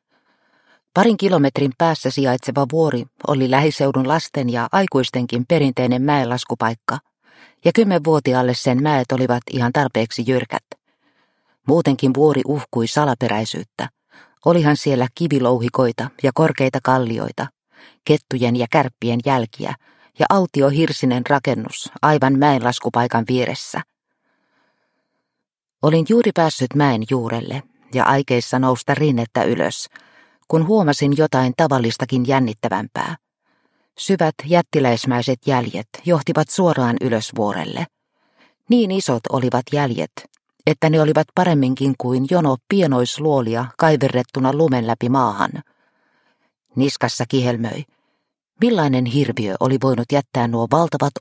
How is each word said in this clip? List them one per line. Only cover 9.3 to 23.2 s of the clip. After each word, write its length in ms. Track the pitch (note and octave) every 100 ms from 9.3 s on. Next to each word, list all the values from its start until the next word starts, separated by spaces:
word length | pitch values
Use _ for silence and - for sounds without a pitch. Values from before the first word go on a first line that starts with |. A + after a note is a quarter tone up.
| B2 -
ihan 220 | C3+ A#2+
tarpeeksi 520 | D3 C3 A2 A2+ - A#2+
jyrkät. 380 | B2+ A2 - - - _ _ _ _ _ _ _ _ -
Muutenkin 480 | D#3+ D3+ C3+ C3+
vuori 280 | C3 D3+ C#3 B2
uhkui 400 | C#3+ - B2 A2+
salaperäisyyttä. 1000 | D3+ D3 A#2+ A#2+ G#2+ A2 D#2+ G2+ - - _ _ - - _
Olihan 320 | E3 E3+ D3 D3
siellä 320 | D3 B2+ B2
kivilouhikoita 960 | - E3 C#3+ B2 B2+ A#2+ - B2 - B2 -
ja 80 | C3+
korkeita 440 | - D#3+ - C3 C3
kallioita, 640 | B2+ C3 A#2+ A2 G#2+ - C3+ _ _ _ - _
kettujen 520 | - D3+ - B2+ A#2+ B2
ja 100 | A#2
kärppien 500 | - C#3+ - A#2+ A#2 C3
jälkiä 480 | C3 A2+ - G2 - _ _ _ -
ja 80 | -
autio 380 | G3 F3+ C#3+ C#3
hirsinen 540 | C#3+ D#3+ - C3 B2 A#2+
rakennus 640 | C#3+ C#3 A2+ G#2+ - - -
aivan 360 | D3+ D3+ C3+ C3+
mäenlaskupaikan 840 | D3 C3+ A#2+ B2 A#2+ A#2 A#2+ A#2